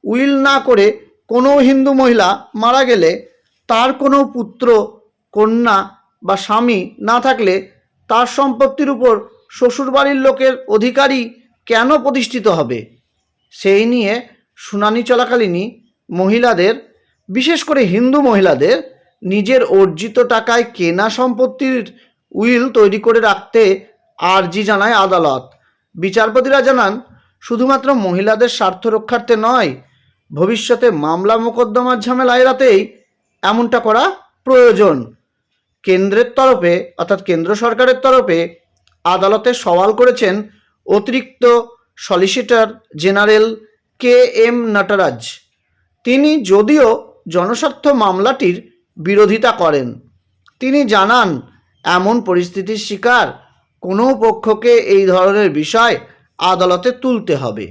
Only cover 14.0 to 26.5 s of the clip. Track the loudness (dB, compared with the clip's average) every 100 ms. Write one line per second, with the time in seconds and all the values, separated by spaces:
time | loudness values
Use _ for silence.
14 | -2 -4 -8 _ _ _ -12 -4 -2 -2
15 | -2 -2 0 -2 -2 -4 -6 -12 _ _
16 | _ -4 0 0 0 2 0 -2 -10 _
17 | _ _ -8 -4 -2 -4 -2 0 0 0
18 | 0 2 2 2 2 2 0 0 -4 -20
19 | _ _ -4 -4 0 0 2 2 2 0
20 | -4 -2 0 0 0 -2 -2 -4 -4 -2
21 | -2 -2 -4 0 -4 -2 -4 -4 -6 -18
22 | _ _ _ -4 0 0 0 2 2 2
23 | 0 0 0 -2 -2 0 2 0 -6 _
24 | _ _ 0 0 0 -4 -2 0 0 0
25 | 2 0 0 -2 -8 _ _ _ _ -8
26 | -4 0 0 0 2